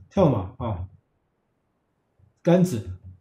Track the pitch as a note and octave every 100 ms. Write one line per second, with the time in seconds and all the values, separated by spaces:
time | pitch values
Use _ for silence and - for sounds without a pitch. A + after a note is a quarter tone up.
0 | - G3+ D#3+ A2 F#2 - A#2+ F2 F#2 _
1 | _ _ _ _ _ _ _ _ _ _
2 | _ _ _ _ F3 F3+ F3 G#2+ - -
3 | - -